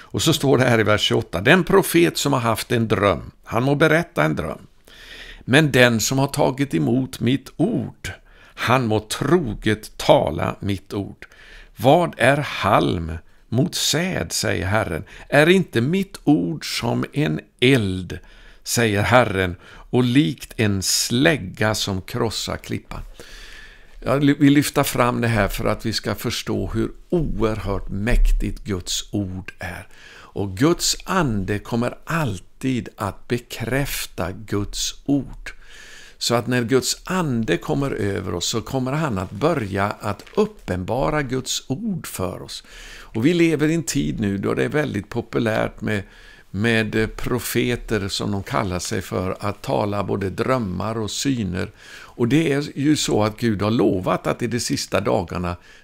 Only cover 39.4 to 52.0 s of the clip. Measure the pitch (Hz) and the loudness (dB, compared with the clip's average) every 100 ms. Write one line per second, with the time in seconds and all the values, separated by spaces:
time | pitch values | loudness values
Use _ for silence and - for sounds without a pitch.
39.4 | 147 160 101 98 104 - 107 101 - - | 0 0 -2 -2 -2 -2 -6 -6 -4 -2
40.4 | 214 - - 92 92 117 156 151 131 127 | -2 -4 -6 -4 -2 -2 0 -2 -2 -4
41.4 | - - - 135 226 180 - - 92 92 | -4 -8 -6 -6 -4 -6 -8 -6 -6 -6
42.4 | 135 - - - - - - 113 135 175 | -12 -14 -16 -20 -18 -20 -8 0 2 4
43.4 | 165 147 151 165 - 143 143 - 104 98 | 2 2 2 0 -2 -2 -2 -2 -2 0
44.4 | 110 117 127 151 139 104 92 120 - 135 | -2 0 0 0 -2 -4 -6 -8 -4 -2
45.4 | 117 110 113 - 110 107 92 - - - | 0 0 -2 -4 -4 -4 -6 -18 -20 -20
46.4 | - 95 117 113 107 110 110 - - 123 | -10 -2 2 2 2 0 -2 -2 -4 -2
47.4 | - 120 123 120 - 107 98 - 107 101 | -2 -2 0 -2 -2 -2 -2 -4 -2 -4
48.4 | 92 139 104 90 - 107 - 107 92 - | -2 -2 -2 -4 -4 -6 -4 -4 -2 -4
49.4 | 104 101 - 135 107 101 98 110 98 90 | -6 -6 -2 0 0 -2 -2 -2 -4 -4
50.4 | 113 131 104 90 101 113 104 - 139 127 | -2 0 -2 -4 -4 -4 -6 -4 -2 -2
51.4 | 95 90 98 - - - | -2 -4 -6 -10 -20 -20